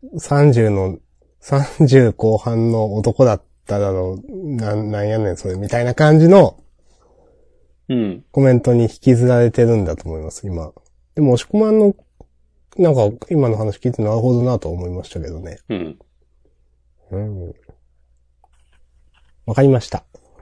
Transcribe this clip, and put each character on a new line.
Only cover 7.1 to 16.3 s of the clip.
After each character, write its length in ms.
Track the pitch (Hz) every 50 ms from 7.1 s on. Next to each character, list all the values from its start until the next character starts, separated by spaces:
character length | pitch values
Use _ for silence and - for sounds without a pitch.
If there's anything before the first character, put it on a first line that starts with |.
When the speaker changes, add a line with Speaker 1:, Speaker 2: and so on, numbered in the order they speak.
| _ _ _ _ _ _ _ _ _ _ _ _ _ _ _ -
Speaker 2:
う 60 | 131
ん。 300 | 120 110 98 87 - - _
Speaker 1:
コ 80 | - 143
メ 120 | 135 131
ン 80 | 123 120
ト 140 | - 127 120
に 80 | 120
引 60 | 117 110 - -
き 140 | - 131 123
ず 140 | 117 123 123
ら 120 | 123 120
れ 100 | 120 117
て 120 | - 127
る 140 | 117 117 117
ん 80 | 107 95
だ 120 | 80 78
と 120 | - - 80
思 100 | 80 78
い 40 |
ま 80 | 78 78
す、 160 | - - -
今。 260 | 98 87 82 78 78 - _ _ _ _ _ _ _ _
で 80 | 160
も、 100 | 151 135
押 120 | 123 117 -
し 60 | -
込 80 | - 208
ま 120 | 214 214
ん 80 | 220 214
の、 160 | 208 202 - - _ _ _ _ - _ _ _ _ _ _ _ _ _ _
な 140 | - 175 165
ん 40 | 143
か、 160 | 127 107 104 - - - -
今 180 | 175 151 139 117
の 80 | 110
話 220 | 107 107 107 101 -
聞 100 | - 123
い 40 |
て、 100 | 120 -
な 80 | 107 107
る 100 | 110 117
ほ 120 | 120 127
ど 100 | 123 120
な 160 | 123 127 123 110
と 100 | - -
思 180 | 87 90 90
い 40 | 87
ま 140 | 90 85 -
し 60 | -
た 100 | - 87
け 80 | 78 -
ど 120 | 82 80
ね。 180 | 92 82 - - _ -
Speaker 2:
う 60 | 110
ん。 240 | 92 85 78 71 - _ _ _ _ _ _